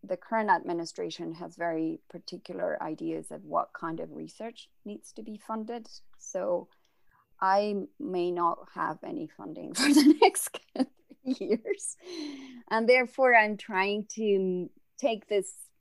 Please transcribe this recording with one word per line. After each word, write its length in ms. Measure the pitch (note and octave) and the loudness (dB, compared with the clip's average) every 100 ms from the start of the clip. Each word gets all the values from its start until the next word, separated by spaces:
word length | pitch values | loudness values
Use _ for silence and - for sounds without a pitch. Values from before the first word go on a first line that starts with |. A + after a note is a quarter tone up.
| - | -6
the 120 | F#3 | -8
current 320 | - A3+ G#3+ | -2 -2 2
administration 840 | F3 - E3+ E3+ - F3 D#3+ E3 | 2 2 -4 -4 -6 -8 -6 -10
has 220 | E3 E3+ E3+ | -10 -12 -6
very 460 | E3+ D#3+ D#3+ D#3+ _ | -4 -2 -2 -6 _
particular 680 | F3 - F3+ - F3+ F3 D3+ | -18 -14 -16 -12 -4 -4 -2
ideas 480 | E3 D#3+ E3 D#3+ - | -6 -6 -6 -6 -8
of 100 | D#3 D3+ | -14 -4
what 240 | D#3+ - | -4 -4
kind 300 | - E3 D#3+ | -8 -8 -6
of 100 | D#3+ | -10
research 560 | D3+ D#3+ - A3+ A#3 - _ | -12 -14 -12 -14 -14 -20 _
needs 300 | G3+ G#3 - | -14 -14 -14
to 100 | - | -16
be 140 | A3 G#3+ - | -14 -14 -8
funded. 400 | A3 A3 A#3 A#3 - - - | -8 -6 -10 -12 -20 -20 -20
So 480 | - F#3 G3 G#3+ - _ _ _ _ _ _ _ | -10 -6 -2 -2 -4 _ _ _ _ _ _ _
I 360 | F#3+ G3 G#3 G3+ F#3+ _ | 2 4 2 -2 -6 _
may 280 | - F3+ F3 | -6 -2 -2
not 380 | F3 E3+ - - E3+ | 2 0 0 -10 -6
have 220 | D#3+ D#3 - | -6 -6 -10
any 220 | - D#3 - | -10 -10 -10
funding 360 | - - - | -12 -10 -10
<laughs> 60 | - | -2
for 80 | C#4 | 6
the 240 | D4 C#4+ D#4+ | 8 8 8
next 380 | G#4+ - - - _ - C4 _ _ - | 6 4 -8 -10 _ -4 -4 _ _ -14
years. 720 | C4 C4 G4 - A4+ G4+ - - F4+ F4 D4 C#4 C4+ B3 - | -6 -6 -2 -2 -2 -6 -6 -12 -14 -12 -10 -12 -16 -20 -2
And 200 | A3 A3+ | 0 6
therefore, 440 | B3+ B3 - C4 | 6 6 2 6
I'm 220 | A#3+ G#3+ G#3 | 8 6 0
trying 520 | - F#3+ G3 G#3 G#3+ - | -4 0 0 0 -4 -4
to 540 | G#3+ G3 F#3+ F3+ F3 _ _ - | 2 2 2 0 -4 _ _ -4
take 320 | C4+ A3 - | -2 -2 -2
this 240 | G#3 F#3+ - - _ | -2 -2 -12 -20 _